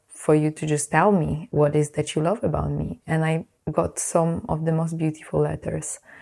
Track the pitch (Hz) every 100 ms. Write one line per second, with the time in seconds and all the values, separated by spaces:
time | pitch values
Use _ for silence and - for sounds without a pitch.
0 | _ - - 156 151 156 156 147 - 156
1 | 196 196 147 151 175 147 147 151 147 -
2 | 151 156 160 226 208 151 147 143 - -
3 | - 160 160 160 - _ - 156 160 -
4 | - 175 165 165 - 156 160 160 165 160
5 | 160 156 - 151 151 156 - 160 - -
6 | - -